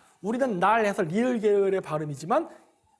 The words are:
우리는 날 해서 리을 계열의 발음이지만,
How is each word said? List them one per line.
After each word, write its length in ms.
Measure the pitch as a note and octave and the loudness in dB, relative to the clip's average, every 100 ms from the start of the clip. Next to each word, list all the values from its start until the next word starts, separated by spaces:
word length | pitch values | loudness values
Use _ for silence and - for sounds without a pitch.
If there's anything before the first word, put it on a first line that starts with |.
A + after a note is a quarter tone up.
| _ _ | _ _
우리는 380 | G3 A#3+ C4 F3+ | -6 -2 -2 2
날 260 | G3 A3+ G3+ | 2 4 2
해서 180 | G3 | 0
리을 360 | E3 G3+ B3+ A#3 | -2 0 0 2
계열의 420 | G#3 G3+ G3 F#3+ | 2 2 2 0
발음이지만, 680 | - D#3 D3+ C3+ D#3 C#4+ D#4+ - _ _ _ | -2 -6 -6 -8 -2 -2 -2 -10 _ _ _